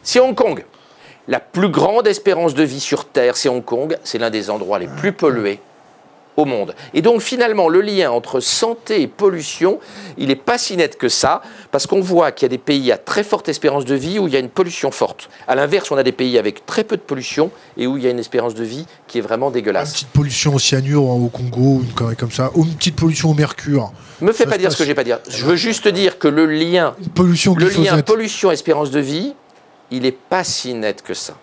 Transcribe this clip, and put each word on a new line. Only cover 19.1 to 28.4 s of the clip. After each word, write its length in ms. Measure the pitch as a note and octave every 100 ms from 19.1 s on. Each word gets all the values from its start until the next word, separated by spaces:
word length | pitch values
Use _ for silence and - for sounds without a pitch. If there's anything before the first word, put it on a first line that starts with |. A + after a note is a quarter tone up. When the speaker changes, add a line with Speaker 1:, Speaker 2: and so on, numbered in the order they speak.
| A#2
Speaker 1:
est 40 |
vraiment 300 | G2+ A2+ C3+
dégueulasse. 380 | A#2+ G#2 F#2+ D3+
Speaker 2:
Une 40 | -
petite 140 | C#3
pollution 460 | C#3+ D3 A#2 D3+ C#3
au 40 |
cyanure, 440 | - C3+ C3+ D3
au 240 | C3 B2 A#2+
Congo, 540 | - B2 A#2+ C3+ C3+
une 100 | A#2+
connerie 220 | - A#2 A2+
comme 160 | A#2+
ça, 200 | - B2+ C3
ou 80 |
une 120 | D#3+ D3+
petite 200 | - C#3+
pollution 360 | E3 D3+ E3
au 20 |
mercure. 580 | D3 D3 - D3 C#3 G#2 - - -
Speaker 1:
Me 100 | F3
fais 140 | A3 A3+
Speaker 2:
Ça 40 |
Speaker 1:
pas 60 | G#3
Speaker 2:
se 40 |
Speaker 1:
dire 120 | F3+
ce 60 | C#3+
que 60 |
Speaker 2:
passe. 40 | D3
Speaker 1:
j'ai 80 | C#3
pas 60 |
à 20 |
dire. 160 | A#2+ A#2 -
Je 180 | G#2+ B2+
veux 120 | E3+
juste 320 | A3+ A3 G#3
dire 300 | F3+ F#3 -
que 100 | D#3
le 160 | D3 D#3+
lien, 500 | D#3 E3+ F3 D#3 A2+
Speaker 2:
Une 80 | F3
pollution 440 | - F3+ E3+ G3
Speaker 1:
le 120 | E3+ F3+
lien 80 |
Speaker 2:
glyphosate. 320 | F#3+ F3 D#3+ D3
Speaker 1:
pollution-espérance 840 | A3 A3 -